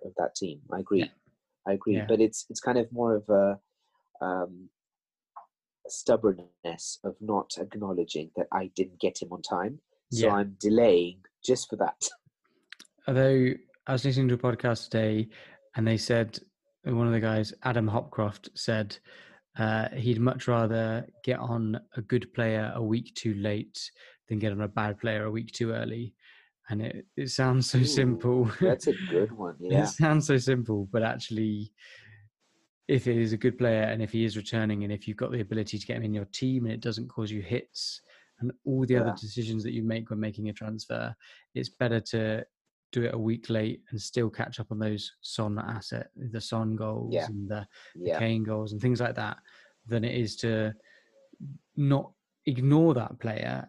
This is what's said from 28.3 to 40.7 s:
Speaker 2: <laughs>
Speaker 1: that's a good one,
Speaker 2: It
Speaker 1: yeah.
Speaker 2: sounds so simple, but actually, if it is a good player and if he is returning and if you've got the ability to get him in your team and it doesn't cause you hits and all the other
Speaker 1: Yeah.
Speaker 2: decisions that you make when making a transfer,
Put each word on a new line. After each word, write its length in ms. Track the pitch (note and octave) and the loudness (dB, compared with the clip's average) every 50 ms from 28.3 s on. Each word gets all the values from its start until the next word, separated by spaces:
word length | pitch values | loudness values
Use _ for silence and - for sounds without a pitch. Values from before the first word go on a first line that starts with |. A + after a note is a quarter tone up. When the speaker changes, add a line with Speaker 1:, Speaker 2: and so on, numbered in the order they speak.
| B2 B2+ B2 | 4 4 4
Speaker 2:
<laughs> 160 | A2 - - | 2 2 2
Speaker 1:
that's 260 | F#3 F#3 - - - | 4 4 4 4 2
a 60 | D3+ - F3+ - F2 | 0 0 0 -2 0
good 220 | E2+ F2 G#2 A2 | 2 2 2 2
one, 240 | A#2 G#2+ F#2+ F2 D#2+ - | -2 -6 -8 -8 -8 -6
Speaker 2:
It 140 | F2 F2+ F#2 | -2 2 4
Speaker 1:
yeah. 120 | C#3+ - | 4 4
Speaker 2:
sounds 420 | - - - D#3+ D#3 D3+ D3+ D3 | 4 2 4 4 6 6 4 4
so 100 | - C#3 | 4 2
simple, 500 | B2+ B2 C3+ C3 B2 A2+ A2 G#2+ G2+ G2 G2 | 4 4 2 2 2 0 0 -2 -2 -2 -2
but 120 | A#2+ A2+ A2 | 0 0 0
actually, 720 | A2+ B2 A#2+ - - A2 G#2+ A2 G#2+ G#2+ G#2 G#2+ - _ _ - - - - - - - - - _ _ _ _ _ _ _ _ _ _ _ _ | 0 -2 -4 -6 -6 -4 -2 -2 0 -2 -4 -6 -10 _ _ -20 -20 -20 -20 -20 -20 -20 -20 -20 _ _ _ _ _ _ _ _ _ _ _ _
if 200 | - C#3+ B2 - | 0 2 2 2
it 100 | B2 A#2 | 2 2
is 160 | A#2 A#2 G#2+ A2+ | 2 2 2 0
a 40 | |
good 200 | G#2+ - B2 A#2+ | 2 2 2 2
player 260 | - B2 A#2 A2+ A2 G#2+ | 2 2 2 4 2 2
and 180 | A2 A2 A2+ | 0 0 -2
if 100 | A2 G#2+ | -2 -2
he 120 | - A2+ A2+ | 0 0 0
is 140 | A2 G2+ | 0 -2
returning 460 | A2 G2+ - A#2+ A2+ A2 G#2+ G#2 G2+ G#2 | -4 -6 -4 -2 0 0 0 0 0 -2
and 80 | G2+ G#2+ | -4 -4
if 140 | G2+ - | -4 -6
you've 100 | A2 G#2+ | -6 -6
got 140 | - - - | -4 -4 -2
the 100 | B2 B2 | -2 -4
ability 360 | G2+ - G#2+ A2 G#2 - - | -4 -2 -2 -4 -2 -4 -6
to 80 | G2 - | -6 -6
get 120 | - A#2+ | -6 -6
him 60 | A#2 A2+ | -4 -4
in 100 | G#2+ G#2+ | -2 -2
your 120 | G#2 G2+ | -4 -4
team 400 | - - - C3 C3 C3 B2+ A#2 | -8 -6 -4 -2 0 0 0 -2
and 80 | A2+ A2 | -2 -4
it 60 | A2 | -4
doesn't 280 | - A#2 G#2+ A2+ B2 B2+ | -6 -6 -6 -6 -8 -8
cause 200 | - A#2+ A2 G#2 | -6 -6 -6 -4
you 120 | G#2+ G#2 | -6 -6
hits 600 | F2 E2+ A#2+ - - - - - - - - - _ _ - - _ _ _ - | -4 -4 -4 -4 -6 -8 -10 -10 -10 -10 -10 -12 _ _ -20 -20 _ _ _ -8
and 120 | A#2+ B2 - _ - | -6 -6 -6 _ -4
all 200 | C#3+ C3+ C3 C3 | -2 0 2 2
the 100 | A#2+ B2+ | 4 4
other 120 | B2 A2+ A2+ | 4 4 2
Speaker 1:
Yeah. 60 | G#2+ - | -2 -4
Speaker 2:
decisions 440 | A2 G#2 - B2 A2+ A2+ A2+ A2 G#2+ | -8 -8 -6 -6 -4 -2 -4 -4 -4
that 100 | A#2+ A#2+ | -4 -4
you 100 | A#2 A2 | -2 -2
make 260 | A2+ A2+ A2+ A2+ - | -2 -2 -4 -4 -6
when 100 | A2+ G#2+ | -6 -4
making 280 | G#2+ G#2+ G#2+ A2 G#2+ G#2+ | -4 -6 -6 -6 -8 -8
a 40 | G#2 | -8
transfer, 600 | - A2 G#2+ | -8 -8 -8